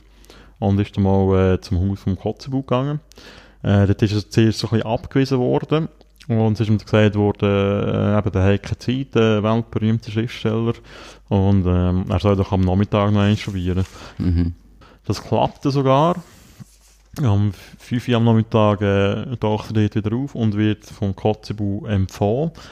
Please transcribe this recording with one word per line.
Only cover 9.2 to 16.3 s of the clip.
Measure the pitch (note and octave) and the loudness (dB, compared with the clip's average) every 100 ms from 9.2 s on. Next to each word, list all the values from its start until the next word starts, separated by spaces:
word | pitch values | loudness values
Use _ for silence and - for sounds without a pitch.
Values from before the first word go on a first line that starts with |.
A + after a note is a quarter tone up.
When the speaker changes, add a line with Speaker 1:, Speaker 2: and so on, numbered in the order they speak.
| A2 G#2+ | 2 2
Speaker 1:
weltberühmte | G#2+ A2+ A#2 A2 G#2+ A2+ - | 0 -2 -2 -2 0 -2 -2
Schriftsteller, | G#2 - - A2+ A2 A#2 - - - - - - | -6 -6 -4 -4 -2 -2 -4 -10 -20 -20 -20 -2
und, | G2 G2 G2 F2+ | 0 2 2 2
ähm, | F2+ F2+ F#2 G2 | 2 2 0 0
er | F#2+ | 0
soll | G#2 F#2+ | 2 0
doch | F#2+ | 0
am | F#2+ | 0
Nachmittag | F#2 F#2 G#2 G#2+ G2+ | 0 2 0 0 2
noch | G#2 | 2
eins | G2+ G#2 | 2 0
probieren. | - F#2+ F2+ F2+ F#2 - - - | -2 -6 -4 -2 -4 -8 -20 -4
Speaker 2:
Mhm. | F2+ E2+ E2+ - - - - - - | -2 0 0 -4 -18 -20 -20 -20 -6
Speaker 1:
Das | G#2 | -6
klappte | - A2+ C3+ - C#3+ | -2 0 0 -2 -4
sogar. | C#3 C3 C3+ E3 F3 - | 0 2 2 2 -2 -10